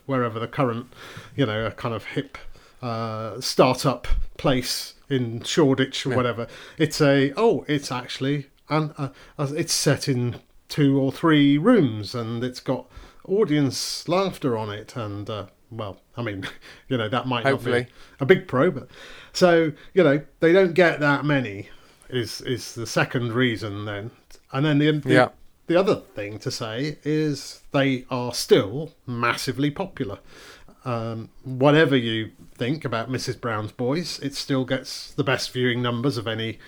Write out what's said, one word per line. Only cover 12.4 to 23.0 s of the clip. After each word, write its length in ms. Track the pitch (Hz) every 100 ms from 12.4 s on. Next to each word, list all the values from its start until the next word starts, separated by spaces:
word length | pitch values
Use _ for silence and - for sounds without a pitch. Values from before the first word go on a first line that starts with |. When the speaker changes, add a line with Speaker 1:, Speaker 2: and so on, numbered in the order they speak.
Speaker 1:
it's 160 | 127 123
got 260 | - 127 - - - - -
audience 800 | 196 208 147 139 - - - -
laughter 480 | 175 190 185 143 113
on 120 | 107
it 280 | 104 107 -
and, 320 | 107 101 101
uh, 160 | 107 95 _ _
well, 300 | 113 104 92 _ -
I 40 |
mean, 240 | 117 98 95 - -
<laughs> 220 | - _
you 80 | 131
know, 100 | 107
that 180 | 123 127
might 180 | 120 120
Speaker 2:
Hopefully. 340 | 135 120 123
Speaker 1:
not 80 | 123
be 60 | - - _
a 60 | 131
big 220 | 156 -
pro, 220 | 127 165
but 200 | 139 - - - - -
so, 400 | - 180 165 160 151 -
you 100 | 185
know, 180 | 160 143 - _
they 100 | 165
don't 220 | 185 190
get 260 | 160 170 135
that 240 | 147 139
many 460 | 143 143 120 98 104 - _ _ -
is, 320 | 127 110 -
is 340 | - 120 - -
the 100 | 113
second 460 | -